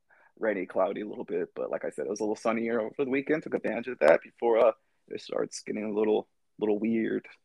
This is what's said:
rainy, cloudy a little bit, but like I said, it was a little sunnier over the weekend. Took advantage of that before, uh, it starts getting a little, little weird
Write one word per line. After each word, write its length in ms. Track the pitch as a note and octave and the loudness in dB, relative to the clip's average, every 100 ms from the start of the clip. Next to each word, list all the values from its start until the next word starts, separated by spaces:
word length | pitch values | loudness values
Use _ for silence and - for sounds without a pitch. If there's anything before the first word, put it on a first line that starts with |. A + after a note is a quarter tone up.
| _ _ _ _ | _ _ _ _
rainy, 260 | A2 G2 F#2 | -2 -2 -2
cloudy 360 | G2 F#2 G2 | 0 0 -2
a 60 | G#2 | -8
little 160 | G2+ - | -10 -6
bit, 240 | F2 E2 - | -4 -4 -6
but 140 | - | -6
like 140 | - - | -6 -6
I 40 | |
said, 160 | - - | -6 -6
it 40 | |
was 100 | G#2+ | -4
a 40 | |
little 120 | G#2+ A2 | -4 -2
sunnier 440 | A#2 A2+ A2+ A#2 | -2 -2 -2 -2
over 140 | G#2+ - | -4 -4
the 120 | C3+ | -2
weekend. 340 | C#3 C#3 D#3 | -2 0 -2
Took 100 | - - | -2 -4
advantage 320 | G#2 G#2+ B2 | -4 -4 -6
of 120 | B2 | 4
that 220 | D2 E2+ | 6 6
before, 340 | A2+ - A#2+ A2+ | 2 -2 2 6
uh, 120 | A#2+ - _ _ - | 6 4 _ _ -14
it 120 | - | -12
starts 400 | - - - - | -6 -4 -4 -6
getting 220 | - A2 | -8 -6
a 100 | G#2+ | -4
little, 340 | G#2 G#2+ G#2+ - _ _ - | 0 2 2 -2 _ _ -4
little 200 | G#2+ G#2 | 0 2
weird 480 | A2 A2+ G#2+ G#2+ - - | 2 0 0 -2 -6 -14